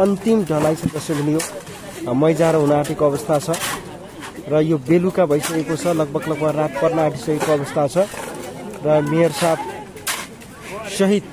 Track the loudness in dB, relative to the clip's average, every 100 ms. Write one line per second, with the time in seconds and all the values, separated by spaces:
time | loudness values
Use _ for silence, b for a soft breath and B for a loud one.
0 | 2 2 2 2 2 2 2 2 0 -2
1 | -4 -2 2 0 -2 -8 -14 -16 -14 -8
2 | -2 2 4 4 4 4 4 4 2 0
3 | 2 0 0 -2 0 -4 -4 -8 -10 -16
4 | -16 -16 -14 -14 -2 2 2 0 4 4
5 | 4 2 2 2 2 -2 -2 -2 0 0
6 | 0 -2 -2 -2 0 0 -2 0 0 2
7 | 0 0 -2 -2 2 0 0 0 0 2
8 | 0 -2 -10 -10 -12 -12 -12 -6 2 2
9 | 4 4 2 2 0 0 -2 -8 -12 -12
10 | -8 -8 -8 -16 -18 -18 -14 -10 -8 0
11 | 2 2 0